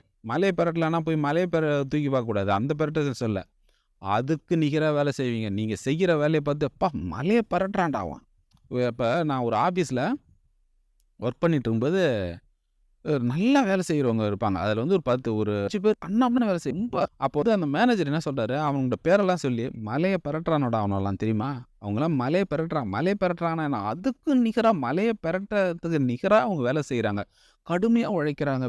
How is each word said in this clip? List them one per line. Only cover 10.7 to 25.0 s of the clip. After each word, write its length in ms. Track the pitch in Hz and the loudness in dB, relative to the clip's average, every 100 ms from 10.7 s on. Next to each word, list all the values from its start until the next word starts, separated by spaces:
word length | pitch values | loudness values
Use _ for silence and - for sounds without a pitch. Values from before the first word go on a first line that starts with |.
| _ _ _ _ _ | _ _ _ _ _
ஒர்க் 180 | 110 - | -6 0
பண்ணிட்டு 320 | 170 156 117 | 2 2 2
இருக்கும்போது, 640 | 113 127 190 170 110 90 85 _ _ _ _ _ _ | 0 0 2 2 0 -4 -8 _ _ _ _ _ _
அஹ், 160 | - 143 | -4 0
நல்லா 420 | 120 143 226 277 | 0 0 2 4
வேலை 180 | 214 190 180 | 4 0 0
செய்யறவங்க 400 | 151 127 113 107 | 0 2 2 0
இருப்பாங்க. 220 | 101 110 | 0 -2
அதுல 200 | 92 101 | 0 0
வந்து 180 | 107 139 | 0 0
ஒரு 100 | 190 | 0
பத்து, 320 | 135 127 120 | 2 -2 0
ஒரு 260 | 107 107 104 | 0 0 0
அஞ்சு 200 | 101 208 | -2 0
பேர் 140 | 208 208 - | 0 0 -2
கண்ணாமண்ணா 340 | 214 254 247 | 0 2 2
வேலை 180 | 226 175 | 0 -2
செய்ய 200 | 147 143 | -4 -4
ரொம்ப, 280 | 240 165 180 - | -4 -2 -2 -2
அப்போ 260 | 135 147 | -4 0
வந்து 220 | 214 208 | 2 2
அந்த 140 | 151 143 | 0 2
மேனேஜர் 280 | 247 220 147 | 2 2 0
என்ன 120 | 156 156 | -2 -2
சொல்றாரு, 440 | 135 110 135 151 | -2 -2 -2 -2
அவனோட 180 | 139 131 110 160 | 0 -2 -2 2
பேரெல்லாம் 260 | 202 190 | 2 2
சொல்லி, 360 | 180 139 120 120 | 0 -2 -4 -6
"மலையை 460 | - 107 127 185 185 147 | -8 -6 -2 0 -2 -4
பெரட்டுறானோடா 460 | 156 165 156 127 | -6 0 0 2
அவனெல்லாம், 420 | 113 101 98 98 98 | 0 0 0 -2 -2
தெரியுமா? 480 | 110 110 127 131 127 _ | -2 -2 -2 -6 -12 _
அவங்களாம் 340 | 104 104 160 | -6 -2 0
மலையை 300 | 143 123 175 196 | 0 0 0 0
பெரட்டுறான்." 300 | 147 165 160 | -2 -2 -4
மலையை 300 | 110 98 170 208 | -2 -2 0 0
பெரட்டுறாங்கன்னா 380 | 185 170 170 165 | -2 -2 -2 -2
என்ன? 160 | 151 123 | -2 -2
அதுக்கு 640 | 101 127 233 247 - 262 | -4 -4 -4 -4 0 2
நிகரா, 300 | 226 226 226 | 2 2 2
மலையை 400 | 190 123 156 | 2 0 0